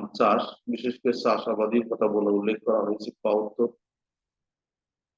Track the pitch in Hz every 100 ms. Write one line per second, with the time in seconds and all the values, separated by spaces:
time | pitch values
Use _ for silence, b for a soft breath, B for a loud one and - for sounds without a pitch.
0 | 104 - 113 113 - - - 117 123 120
1 | 127 117 120 107 117 107 107 117 117 -
2 | 107 104 101 101 104 110 - 110 104 107
3 | 117 - 110 104 107 - 120 - _ _
4 | _ _ _ _ _ _ _ _ _ _
5 | _